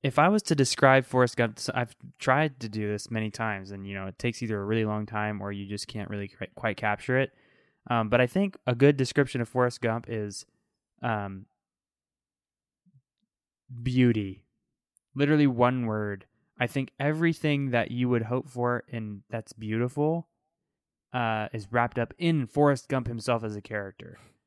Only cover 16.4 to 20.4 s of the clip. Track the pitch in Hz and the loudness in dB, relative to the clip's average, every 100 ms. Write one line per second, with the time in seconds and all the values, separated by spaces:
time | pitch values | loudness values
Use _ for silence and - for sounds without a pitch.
16.4 | _ - 123 139 135 - 143 156 165 160 | _ -4 -2 -2 -6 -2 -2 2 0 2
17.4 | 156 143 139 120 - 120 123 120 110 127 | 0 0 0 0 0 0 2 2 0 -4
18.4 | - 123 120 120 - 117 107 101 _ 113 | -4 -4 -2 -2 -4 -10 -8 -12 _ -10
19.4 | - - 107 110 123 143 151 165 - _ | -10 -12 -4 -2 -2 0 0 0 -6 _